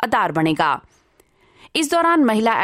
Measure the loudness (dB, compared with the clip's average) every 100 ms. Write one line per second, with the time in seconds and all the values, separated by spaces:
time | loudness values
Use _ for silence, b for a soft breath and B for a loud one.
0 | -4 -2 -2 0 -2 0 0 -2 -8 b
1 | b b b b b b b -4 -2 0
2 | 2 2 2 2 0 0